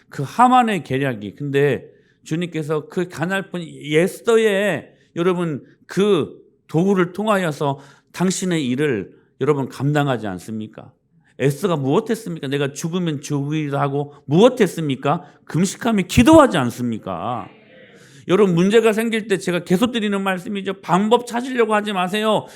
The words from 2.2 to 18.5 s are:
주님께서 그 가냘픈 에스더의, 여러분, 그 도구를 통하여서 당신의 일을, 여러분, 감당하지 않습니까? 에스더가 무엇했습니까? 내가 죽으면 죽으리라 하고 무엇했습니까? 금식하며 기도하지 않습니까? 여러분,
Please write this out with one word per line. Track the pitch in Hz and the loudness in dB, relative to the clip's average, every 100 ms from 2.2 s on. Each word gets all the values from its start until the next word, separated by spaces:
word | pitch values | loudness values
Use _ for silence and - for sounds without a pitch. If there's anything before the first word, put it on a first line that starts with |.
주님께서 | - 160 175 160 147 151 151 | -8 -6 -4 -6 -4 -6 -4
그 | 185 175 | -6 -6
가냘픈 | - 170 196 185 180 | -6 -4 -4 -6 -10
에스더의, | 156 135 143 156 185 - - 226 220 196 208 151 - _ _ 160 | -12 -12 -2 2 2 0 2 4 4 2 0 -2 -6 _ _ -2
여러분, | 175 175 170 135 - _ - | 0 0 -2 -6 -10 _ -6
그 | 175 208 175 113 - _ _ _ | 0 2 2 0 -8 _ _ _
도구를 | 156 190 190 175 | 0 2 2 0
통하여서 | 180 220 196 175 139 143 139 - _ _ | -2 0 0 0 -2 -2 -4 -10 _ _
당신의 | - 185 180 185 165 127 | -2 -2 -2 -2 -2 -2
일을, | 127 151 107 85 - _ - | 0 0 -2 -6 -14 _ -2
여러분, | 135 139 127 | 0 0 -4
감당하지 | - 139 147 143 123 107 | -4 -2 0 0 -2 -4
않습니까? | 90 - 110 107 - - _ _ _ _ - | -8 -10 -10 -12 -16 -20 _ _ _ _ -2
에스더가 | 135 143 190 160 | 0 0 -2 0
무엇했습니까? | 131 175 220 220 - 160 135 | 0 0 0 -4 -6 -10 -4
내가 | 143 139 | -2 -4
죽으면 | 139 170 180 170 143 | -4 -6 -4 -4 -4
죽으리라 | - 143 139 156 147 139 | -4 -4 -2 -4 -2 -2
하고 | 143 139 143 - - | -2 -2 -6 -10 0
무엇했습니까? | 160 247 254 180 - 151 131 143 170 - _ - | 6 6 6 0 0 -4 -2 -2 -2 -6 _ -6
금식하며 | 151 190 - 240 208 | -2 -2 -2 -2 0
기도하지 | 180 - 247 320 262 180 | 2 4 8 8 8 4
않습니까? | 123 - 120 110 - 85 104 120 92 - - - - - - - - | -2 -4 -6 -6 -6 -6 -6 -6 -10 -18 -20 -20 -20 -20 -20 -12 0
여러분, | 185 202 | 2 4